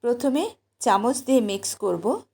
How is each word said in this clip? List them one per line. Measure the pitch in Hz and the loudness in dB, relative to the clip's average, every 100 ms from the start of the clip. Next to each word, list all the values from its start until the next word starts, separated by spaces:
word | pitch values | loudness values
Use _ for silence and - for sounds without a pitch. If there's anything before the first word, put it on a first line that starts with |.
প্রথমে | 240 240 277 269 415 - _ _ | -2 0 0 0 -2 -6 _ _
চামচ | - 196 226 247 | 0 2 2 -2
দিয়ে | - 262 | 2 2
মিক্স | 208 196 - | 2 -4 -6
করব | - 202 170 190 392 - | -6 -4 -2 -2 -4 -8